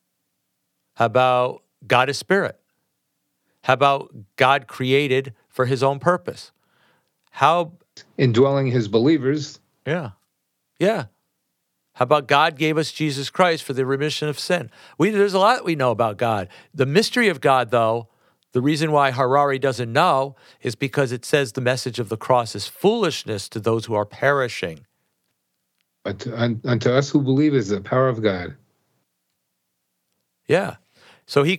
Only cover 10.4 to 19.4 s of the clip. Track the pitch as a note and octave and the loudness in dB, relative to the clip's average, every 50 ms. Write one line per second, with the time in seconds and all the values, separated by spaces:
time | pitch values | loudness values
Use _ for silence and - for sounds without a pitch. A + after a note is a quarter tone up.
10.4 | _ _ _ _ _ _ _ - E3 G3+ A3+ F3 A#2 G2+ _ _ _ _ _ _ | _ _ _ _ _ _ _ -2 0 0 0 -2 -6 -10 _ _ _ _ _ _
11.4 | _ _ _ _ _ _ _ _ _ _ _ - C3 B2 D#3 D3 C3 A2+ C#3+ C#3+ | _ _ _ _ _ _ _ _ _ _ _ -4 0 2 2 2 2 2 2 4
12.4 | D#3 E3+ D3+ C3 D#3 D#3 D#3 D#3+ D3+ - - - D#3 D3+ C3+ C#3 C3+ - - - | 4 2 0 0 -2 0 0 0 -2 -4 -4 -4 -4 -4 -4 -4 -8 -4 0 2
13.4 | F#3 F3 E3 D3+ - - B2+ C3 C3 B2+ C3+ C3+ D3 D3+ - - D3+ D3+ C#3 - | 2 2 2 -2 -6 -6 -4 -4 -2 -2 -2 -2 -4 -4 -4 -4 -4 -6 -6 -6
14.4 | - - F3+ E3+ B2 - - - - - - - E3 G#3+ G#3+ G3 G3+ G3+ F#3 F#3+ | -4 -4 -4 -4 -4 -8 -16 -20 -20 -10 -2 0 0 2 2 2 2 2 2 4
15.4 | F#3+ A3 C4 - - - D#3+ C#3+ C3 B2 A2+ G2+ A#2 A2 G#2 - A#2+ A#2 A2 G2+ | 4 4 4 2 -2 -4 -2 0 0 0 2 0 0 -2 -2 -2 -2 -2 -2 -2
16.4 | F2+ - - - - _ - C#3 C3 C3+ C#3+ G#3 A3 - - B3 A#3 G3 D#3+ B2 | -4 -8 -12 -20 -20 _ -4 -2 -2 2 2 0 0 0 0 0 0 0 0 0
17.4 | - C#3+ C3 B2+ A#2+ G#2+ B2 A#2 A2+ A2 A2+ A#2 A2+ - _ _ _ _ _ _ | 2 2 2 2 2 0 0 2 2 2 0 -2 -6 -10 _ _ _ _ _ _
18.4 | _ _ - B2 B2 D3 D#3+ C#3+ E3 D#3 D3+ C#3+ C#3 C3+ A#2+ C3+ C3 B2 C3+ C#3+ | _ _ -2 0 0 0 0 0 0 0 2 2 2 2 0 0 0 2 2 2